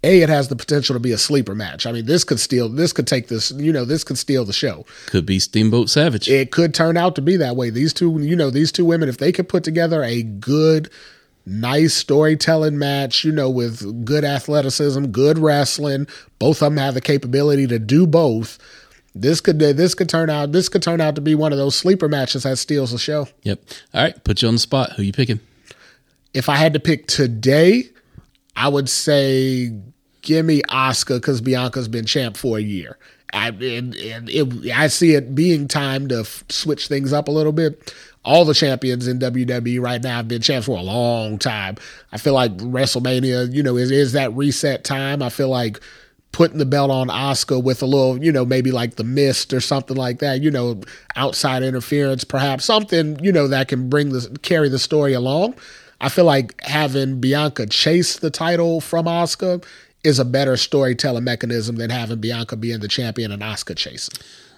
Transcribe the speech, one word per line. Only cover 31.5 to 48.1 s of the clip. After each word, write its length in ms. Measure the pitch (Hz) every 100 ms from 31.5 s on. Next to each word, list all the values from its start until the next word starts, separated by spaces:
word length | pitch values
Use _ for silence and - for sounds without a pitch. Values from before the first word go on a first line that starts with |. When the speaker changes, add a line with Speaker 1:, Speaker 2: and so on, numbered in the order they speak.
| 127 123 131 117
Speaker 1:
been 160 | 117
champ 320 | 110 147 120 101
for 220 | 131 110
a 20 |
year. 380 | 107 98 71 - _ _ -
I, 160 | 104 117
and, 460 | 104 127 120 123
and 340 | - 110 113 117
it, 420 | 147 135 120 120
I 180 | 120 151
see 260 | - 170
it 200 | 147 123
being 320 | 135 175 160 143
time 400 | 151 139 135 139
to 120 | 120
f-, 240 | 107 - -
switch 360 | - 156 143 -
things 260 | 139 135
up 140 | 147 147
a 20 |
little 220 | 156 156
bit. 420 | 151 160 - - - - _
All 200 | - 156
the 80 | 156
champions 560 | 143 147 127 131 123 123
in 100 | 127
W 260 | 127 123 123
W 300 | 123 120 123
E 20 |
right 240 | 123 120
now 140 | 123 120
have 120 | 113
been 140 | 120
champs 240 | 113 135 110
for 100 | 104
a 40 |
long 560 | 92 113 120 117 110 107
time. 380 | 131 110 95 107 - - _
I 60 | 110
feel 160 | 147
like 200 | 135 123 92
WrestleMania, 920 | 117 123 135 123 127 127 127 123 123
you 100 | 135
know, 140 | 139 123
is, 120 | 127
is 220 | 135 135
that 220 | 139 131
reset 500 | 120 143 127 - -
time. 380 | - 135 135 143
I 80 | 123
feel 180 | - 135
like 320 | 127 117 101 - - _ _ _
putting 260 | - 165 156
the 80 | 135
belt 240 | 143 139
on 180 | 131 127
Asuka 540 | 101 139 131 - 131
with 200 | 127 127
a 40 | 131
little, 360 | 139 131